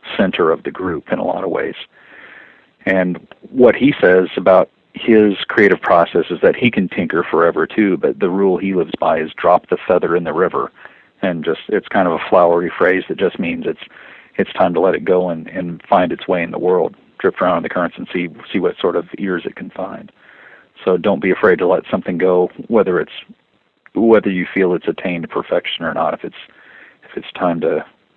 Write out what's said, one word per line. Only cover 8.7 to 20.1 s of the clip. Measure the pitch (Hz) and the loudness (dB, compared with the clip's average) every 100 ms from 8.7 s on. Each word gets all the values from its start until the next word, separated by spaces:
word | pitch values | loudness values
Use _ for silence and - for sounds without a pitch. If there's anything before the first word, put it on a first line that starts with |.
lives | 92 80 - | -2 -2 -2
by | 87 80 | -2 0
is | 78 - | -4 -2
drop | 87 90 - | 2 2 2
the | 90 - | -4 0
feather | 90 82 | 0 2
in | 87 | -2
the | 82 | -2
river. | 78 90 69 - _ - _ _ _ | -2 -2 -2 -8 _ -20 _ _ _
And | 98 87 | -6 -4
just, | 80 78 - | -4 -6 -2
it's | 104 - | -4 -2
kind | 101 90 | 0 0
of | |
a | 80 - | -2 2
flowery | 95 85 85 85 - | 4 6 4 0 0
phrase | 90 92 - | 2 2 -2
that | 92 | -2
just | 95 - | -2 -2
means | 85 82 80 | -6 -6 -6
it's, | - - - - - _ - | -8 -12 -20 -20 -20 _ -6
it's | - | -4
time | - 95 | 0 0
to | 82 | 2
let | 92 | 0
it | 80 | 0
go | 85 92 90 | 0 0 0
and, | 82 - | -4 -10
and | 92 87 82 - | -10 -10 -8 0
find | 98 90 | 2 2
its | 85 - | -2 -4
way | 90 | -2
in | 85 | -2
the | 82 | -4
world, | 87 92 - - _ - | 0 2 0 -6 _ -4
drift | 95 - | -2 0
around | 92 85 | 0 0
the | 80 | -2
currents | 92 85 - | -4 -4 -6
and | - | -8
see, | 92 87 76 - | -6 -6 -10 -8
see | 101 | -2
what | 90 - | -2 -2
sort | 92 | -2
of | 87 85 - | -2 -4 -6
ears | 98 87 | -4 -4
it | - - | -6 -12
can | 92 | -14
find. | - 95 98 101 | -12 -12 -12 -18